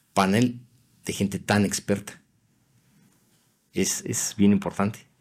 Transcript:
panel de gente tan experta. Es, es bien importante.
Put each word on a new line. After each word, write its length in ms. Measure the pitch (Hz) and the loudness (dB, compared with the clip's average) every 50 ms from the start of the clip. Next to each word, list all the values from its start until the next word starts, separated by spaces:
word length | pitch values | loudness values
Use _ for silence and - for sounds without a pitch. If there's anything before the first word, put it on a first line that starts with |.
| _ _ _ | _ _ _
panel 480 | 98 98 95 98 113 127 123 120 - - - _ _ _ _ _ _ - | 2 2 4 4 4 2 2 0 -4 -14 -20 _ _ _ _ _ _ -8
de 60 | - 85 | -8 -4
gente 240 | - 101 98 98 90 | -2 -2 -4 -4 -4
tan 260 | - - 104 104 101 | -2 0 2 2 2
experta. 560 | 90 - - - - 101 101 - - - - _ _ _ _ _ _ _ _ _ _ _ _ _ _ _ _ _ _ _ _ _ _ _ _ _ _ _ _ _ _ - | 0 -2 -4 -4 -2 -4 -4 -4 -8 -18 -20 _ _ _ _ _ _ _ _ _ _ _ _ _ _ _ _ _ _ _ _ _ _ _ _ _ _ _ _ _ _ -4
Es, 300 | - 95 - - - - | -4 -2 -2 -4 -6 -6
es 300 | - 107 - - - - | -6 -6 -6 -6 -6 0
bien 160 | - 101 101 101 | 2 4 4 4
importante. 540 | 98 - 87 - - 98 104 - - - _ _ _ | 4 0 -4 -4 -2 -2 -4 -4 -8 -14 _ _ _